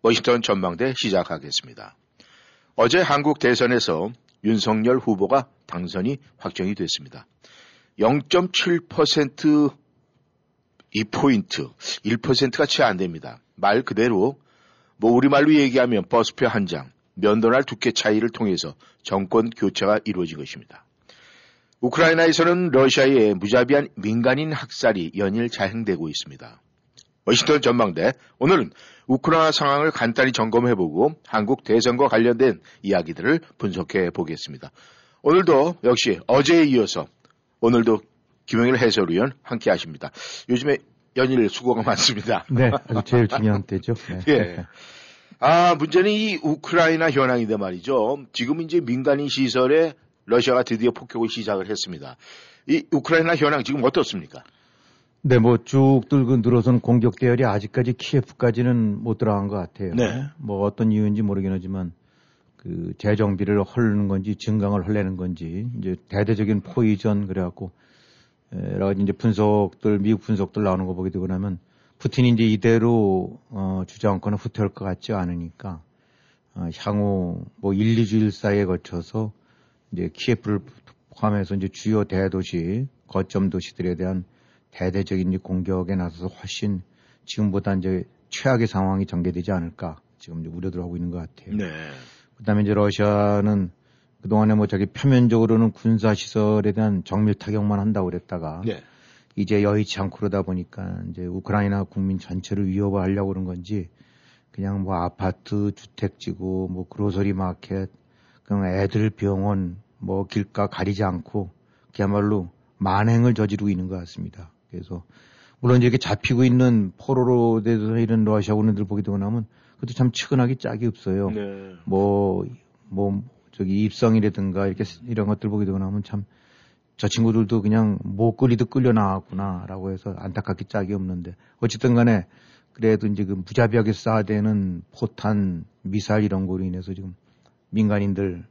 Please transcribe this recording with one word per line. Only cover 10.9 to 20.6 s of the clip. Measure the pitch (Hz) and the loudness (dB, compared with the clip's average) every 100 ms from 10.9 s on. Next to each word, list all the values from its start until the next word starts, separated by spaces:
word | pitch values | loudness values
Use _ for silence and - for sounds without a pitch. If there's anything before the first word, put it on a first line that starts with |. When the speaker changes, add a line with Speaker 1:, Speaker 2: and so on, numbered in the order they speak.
Speaker 1:
이 | 104 | -6
포인트, | 110 - 143 113 - - 67 _ - - | -4 0 2 2 0 -8 -10 _ -12 -8
일 | 104 113 | -4 -2
퍼센트가 | - 127 139 - | 0 0 0 0
채 | 147 - | -2 2
안 | 127 92 | 2 2
됩니다. | 92 80 67 58 _ - | -4 -6 -16 -20 _ -2
말 | 98 110 | 2 2
그대로 | 131 101 120 104 113 139 _ _ _ _ _ _ | 0 0 2 2 0 -2 _ _ _ _ _ _
뭐 | 110 | 4
우리말로 | 120 135 139 147 | 4 6 4 6
얘기하면 | 151 135 127 123 110 87 | 6 4 2 2 0 2
버스표 | 120 110 - 123 | 0 0 0 0
한 | 110 92 | 0 -2
장, | 80 65 _ _ | -6 -10 _ _
면도날 | - 104 110 113 127 | 0 2 4 4 4
두께 | 139 113 123 | 2 -2 -2
차이를 | - 107 107 117 | 0 0 2 0
통해서 | 113 107 87 78 - _ _ | -2 -2 -2 -6 -14 _ _
정권 | - 98 95 113 113 | -6 -4 0 0 0
교체가 | - 98 - 101 104 | -2 -4 0 0 0
이루어진 | 107 90 85 78 | -2 -4 -6 -8
것입니다. | 69 - | -14 -16